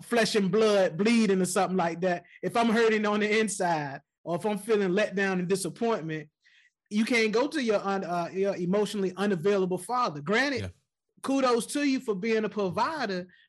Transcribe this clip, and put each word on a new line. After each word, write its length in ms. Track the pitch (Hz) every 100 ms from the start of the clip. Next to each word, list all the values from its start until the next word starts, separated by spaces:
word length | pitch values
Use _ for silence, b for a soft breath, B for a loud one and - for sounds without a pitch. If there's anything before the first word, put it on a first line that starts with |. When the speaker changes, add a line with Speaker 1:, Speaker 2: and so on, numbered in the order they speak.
Speaker 1:
flesh 340 | - 233 214 220
and 160 | 190
blood 460 | 214 214 202 180 160
bleeding 420 | 214 233 214 190
or 60 | 180
something 320 | 202 180 185
like 240 | 170 165
that, 220 | 185 170 - B
if 160 | 180 233
I'm 120 | 233
hurting 360 | 220 226 214 208
on 140 | 208
the 200 | 208 214
inside 600 | 220 - 175 160 143 147 _ _
or 120 | - 170
if 100 | 208
I'm 120 | 208
feeling 340 | 202 214 190
let 240 | 196 214 190
down 220 | 196 185
and 80 | 175
disappointment, 800 | 190 170 147 233 208 160 156 156 _ b b b _ -
you 160 | 208 226
can't 260 | 240 220
go 160 | 220 294
to 140 | 311
your 180 | 233 202 190
un-, 180 | 196
uh, 260 | 165 175 170
your 220 | 185 196 180
emotionally 580 | 175 202 208 208 185 185
unavailable 640 | 202 180 196 202 185 180
father. 420 | 202 247 233 147
Granted, 420 | 147 226 277 254
Speaker 2:
Yeah. 60 | 92 - _ _ _ _
Speaker 1:
kudos 460 | - 269 254 240 -
to 160 | 294
you 160 | 285 262
for 160 | 262 190
being 280 | 226 220
a 60 | 214
provider, 800 | 214 190 185 269 311 226 185 180 b